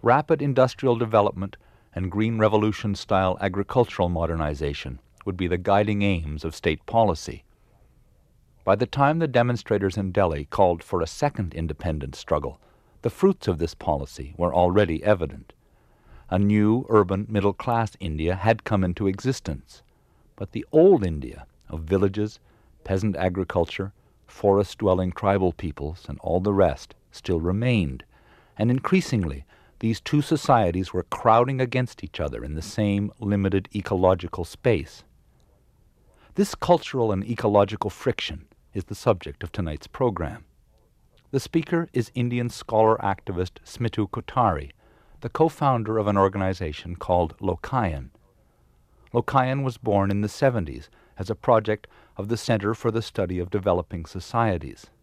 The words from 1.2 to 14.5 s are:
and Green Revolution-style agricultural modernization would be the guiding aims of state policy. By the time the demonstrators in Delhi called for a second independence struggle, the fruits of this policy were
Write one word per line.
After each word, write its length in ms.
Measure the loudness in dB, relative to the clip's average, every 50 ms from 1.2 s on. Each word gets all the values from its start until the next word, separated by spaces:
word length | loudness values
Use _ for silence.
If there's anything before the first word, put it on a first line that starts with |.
| 4 4 0 -2 -8 -8 -10 -16 _ _ _ _ _ _ _
and 160 | -6 -6 -4
Green 260 | -2 0 0 0 2 2
Revolution-style 1000 | 2 4 4 4 2 2 -2 -2 -4 -4 -4 -4 -4 0 0 2 2 2 0 -2
agricultural 640 | -4 -4 -2 -4 -6 _ 2 0 0 0 0 -2 -2 0
modernization 920 | 0 -2 -2 -2 -2 -2 -2 -4 -4 -4 -4 -4 -4 -6 -10 -10 -12 -12 _ _ _ _ -8
would 100 | -8 -6
be 120 | -4 -2 -2
the 100 | -2 -2
guiding 460 | 0 2 2 2 2 2 0 0 0
aims 420 | 0 0 0 -2 -6 -8 -8 -8
of 100 | -8 -10
state 300 | -2 -2 -2 -2 -2 _
policy. 580 | -2 2 2 4 4 2 -2 -4 -12 -14 -14 _ _ _ _ _ _ _ _ _ _ _ _ _ _ _ _ _ _ _ _ _ _ _ _ _
By 120 | 0 2
the 100 | 2 2
time 320 | -4 0 2 2 2 4 2
the 100 | 0 2
demonstrators 680 | 2 2 2 2 0 -2 -2 0 0 2 2 0 0 0
in 140 | -4 -2
Delhi 340 | 0 2 2 2 2 -2 -6
called 380 | -8 2 4 4 4 4 2 -4
for 180 | -4 -2 -2
a 60 | -2 -2
second 480 | -4 -2 -2 -2 0 -2 -6 -6 -4
independence 640 | -6 -4 -6 -6 -4 -4 -4 -4 -4 -6 -8 -10 -12
struggle, 420 | -4 -2 -2 -2 -2 -4 -10 _ _ _ _ _ _ _ _ _
the 80 | -6 -6
fruits 380 | -4 2 2 2 2 2 -2 -2
of 100 | -2 -2
this 160 | -2 -6 -6
policy 600 | -6 -4 -2 -2 -2 -4 -8 -12 -14 -14 -14 -6 -2
were 160 | -2 0